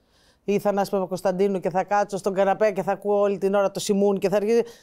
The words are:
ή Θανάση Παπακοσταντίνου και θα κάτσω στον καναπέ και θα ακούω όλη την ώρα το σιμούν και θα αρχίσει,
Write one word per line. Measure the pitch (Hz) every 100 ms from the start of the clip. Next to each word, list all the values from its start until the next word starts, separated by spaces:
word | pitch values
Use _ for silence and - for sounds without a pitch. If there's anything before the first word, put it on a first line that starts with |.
| _ _ _ _
ή | - 202
Θανάση | 208 202 190
Παπακοσταντίνου | 202 185 185 202 180 202 190
και | 180
θα | 180
κάτσω | 185 202 202 190
στον | 208
καναπέ | 190 196 190 214
και | 190
θα | 180
ακούω | 196 202 208
όλη | 202 196
την | 196
ώρα | 202 196
το | 196
σιμούν | - 196 202 196
και | 196
θα | 202
αρχίσει, | 208 233 226 -